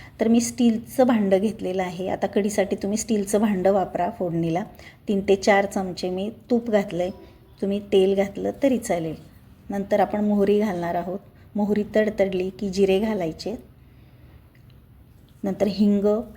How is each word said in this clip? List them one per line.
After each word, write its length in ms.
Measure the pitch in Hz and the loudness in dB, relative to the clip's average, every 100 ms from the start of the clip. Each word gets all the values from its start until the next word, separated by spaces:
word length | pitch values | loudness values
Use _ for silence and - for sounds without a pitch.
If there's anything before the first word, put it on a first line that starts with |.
| - - | -10 -2
तर 80 | 226 | 2
मी 140 | 233 | 2
स्टीलचं 680 | 233 - 233 220 - - 240 | 2 2 2 2 -2 2 2
भांडं 300 | 226 196 190 | 4 4 2
घेतलेलं 460 | 208 196 185 185 | 2 -4 -4 -4
आहे. 260 | 180 175 190 | -4 -4 -6
आता 180 | 196 196 | -4 -2
कढीसाठी 480 | 214 202 208 196 196 | 0 0 0 -2 -2
तुम्ही 220 | 196 214 | -4 -4
स्टीलचं 440 | - 214 196 208 | -2 -2 0 0
भांडं 300 | 214 185 190 | 2 2 2
वापरा 380 | 202 180 - 175 - | 2 0 -2 -4 -2
फोडणीला. 440 | 175 165 165 165 208 - - - - | -2 -2 0 -2 -4 -12 -20 -10 -4
तीन 140 | 196 202 | 0 2
ते 80 | 196 | 2
चार 300 | 220 196 196 | 4 4 2
चमचे 440 | 202 185 170 180 | -2 -6 -6 -6
मी 220 | 180 208 - - | -4 -6 -8 -2
तूप 200 | 240 233 | -2 2
घातलंय, 400 | 208 196 170 180 - - - - - | 0 0 -4 -4 -6 -18 -20 -20 -8
तुम्ही 180 | 196 202 | -4 -4
तेल 360 | 202 196 190 196 | 0 2 4 2
घातलं 360 | 196 190 190 - | -2 -4 -6 0
तरी 140 | 277 247 | 0 0
चालेल. 380 | - 175 160 - - - - - - | -2 -2 -4 -8 -16 -20 -20 -18 -8
नंतर 300 | 202 196 208 | -8 0 0
आपण 260 | 190 214 208 | 2 0 0
मोहरी 340 | 202 196 208 | 2 2 2
घालणार 360 | 214 175 170 175 | 0 -2 -4 -4
आहोत. 240 | 175 196 - - - 208 | -6 -8 -12 -20 -10 -4
मोहरी 280 | 208 208 208 214 | 0 0 0 0
तडतडली 540 | 214 214 196 185 185 | 2 0 0 -2 -4
की 200 | - 202 | -6 -4
जिरे 300 | 185 190 190 | 2 2 2
घालायचे, 560 | 220 214 165 160 180 254 - - - - - - - - - - - - - - - - - - | 0 -2 -4 -6 -8 -10 -12 -20 -20 -20 -20 -20 -20 -20 -20 -20 -20 -20 -20 -20 -20 -20 -20 -8
नंतर 240 | 202 185 208 | -6 0 0
हिंग 540 | 190 208 202 202 214 233 | 2 4 4 2 0 -2